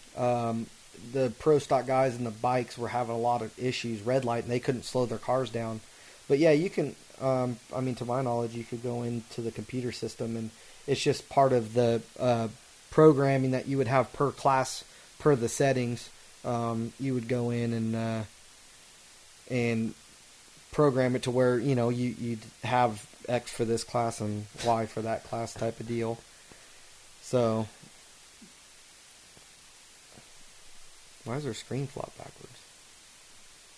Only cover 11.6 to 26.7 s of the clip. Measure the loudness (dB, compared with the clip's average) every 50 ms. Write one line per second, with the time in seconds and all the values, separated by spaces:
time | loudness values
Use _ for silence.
11.6 | 2 2 2 2 4 4 2 2 -2 -6 -8 -2 0 2 2 2 0 -4 -6 -10
12.6 | -18 -20 -20 -20 -20 0 4 8 8 10 8 8 4 4 4 2 2 2 0 0
13.6 | -2 -2 0 0 2 4 4 2 2 2 0 0 0 0 0 0 2 4 4 4
14.6 | 2 0 -4 -8 -12 -16 -20 -20 -20 -20 -20 0 4 4 4 4 2 -2 0 2
15.6 | 2 2 4 2 0 -2 -4 -6 -8 -14 -18 -20 -20 -20 -20 -10 -4 -4 -2 0
16.6 | 0 -2 -2 -2 -4 -6 -6 -6 -4 -2 -2 -2 -2 -2 -2 -2 0 -2 -2 -2
17.6 | -2 -2 -2 -2 -2 -2 -2 -2 -2 -2 -2 -4 -6 -8 -12 -20 -20 -20 -20 -20
18.6 | -20 -20 -20 -20 -20 -20 -20 -20 -20 -20 -20 -20 -20 -20 -20 -20 -10 -4 -2 0
19.6 | 0 2 0 0 -2 -2 -6 -10 -18 -20 -20 -20 -20 -20 -20 -20 -20 -20 -20 -20
20.6 | -20 -4 2 4 4 4 4 4 2 2 2 0 -2 0 2 4 4 4 4 2
21.6 | 2 2 2 2 2 2 0 0 -2 -4 -4 -4 -4 -6 -6 -6 -8 -14 -16 -12
22.6 | -4 0 2 4 4 2 0 -4 -12 -16 -18 -14 -4 -2 -2 -2 -2 -6 -4 -4
23.6 | -2 0 0 -2 -2 -2 -2 0 0 0 -2 -4 -4 -4 -4 -6 -8 -12 -12 -2
24.6 | 0 2 2 2 0 -2 -4 -6 -4 -4 -4 -4 -6 -6 -6 -6 -6 -8 -6 -4
25.6 | -4 -4 -4 -6 -8 -6 -4 -2 -2 -4 -4 -6 -10 -18 -20 -20 -20 -20 -20 -20
26.6 | -20 -20